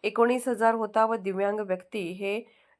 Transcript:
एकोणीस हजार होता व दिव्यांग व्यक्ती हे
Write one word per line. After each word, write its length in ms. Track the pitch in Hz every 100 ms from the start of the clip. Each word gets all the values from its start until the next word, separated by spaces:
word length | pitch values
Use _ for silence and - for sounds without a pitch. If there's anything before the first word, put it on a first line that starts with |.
एकोणीस 460 | 208 214 233 247 254
हजार 260 | 220 226
होता 320 | 226 214 220 220
व 80 |
दिव्यांग 460 | 226 190 190 202 208
व्यक्ती 520 | 202 180 - 214 170
हे 300 | 185 196 214 233 _ _